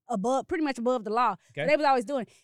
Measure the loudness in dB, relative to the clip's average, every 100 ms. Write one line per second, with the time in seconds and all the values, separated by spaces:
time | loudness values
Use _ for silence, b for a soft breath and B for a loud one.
0 | -6 -2 0 0 0 -2 -2 -2 -2 -2
1 | -2 0 0 -2 _ -4 0 2 4 2
2 | 0 -4 -6 b